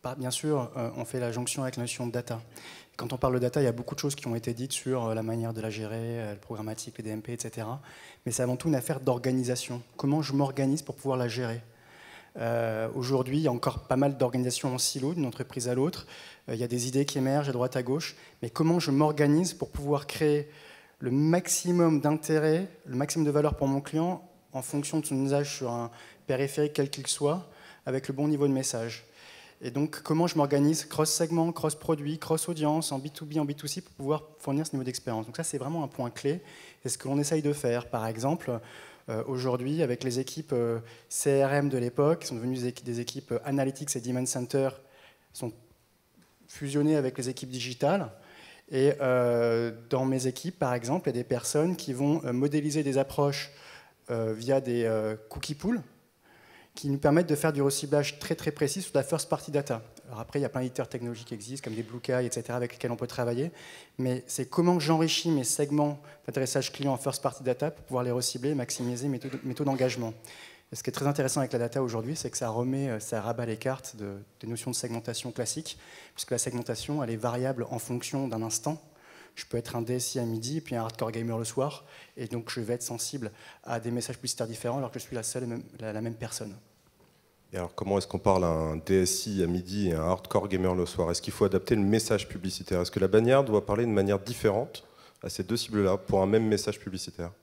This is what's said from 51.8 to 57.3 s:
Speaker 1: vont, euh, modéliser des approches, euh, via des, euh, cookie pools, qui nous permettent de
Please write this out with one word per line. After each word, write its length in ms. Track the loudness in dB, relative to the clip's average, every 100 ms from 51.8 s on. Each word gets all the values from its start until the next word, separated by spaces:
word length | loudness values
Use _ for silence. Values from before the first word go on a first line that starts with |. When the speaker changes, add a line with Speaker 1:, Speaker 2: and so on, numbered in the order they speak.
| -4
Speaker 1:
vont, 300 | 0 2 2
euh, 80 | 0
modéliser 520 | 2 2 2 2 0
des 140 | 2 2
approches, 540 | 2 2 2 2 -8 -14 -20 -20 -20 _ -4
euh, 240 | -2 0 -2
via 240 | 2 2
des, 240 | 2 0 2
euh, 300 | 2 0 -4 -10
cookie 280 | -10 -8 -4
pools, 260 | -2 -2 -4 _ _ _ _ -20 -20 -20 -20 -6
qui 120 | -2
nous 120 | 4
permettent 280 | 6 6
de 80 | 6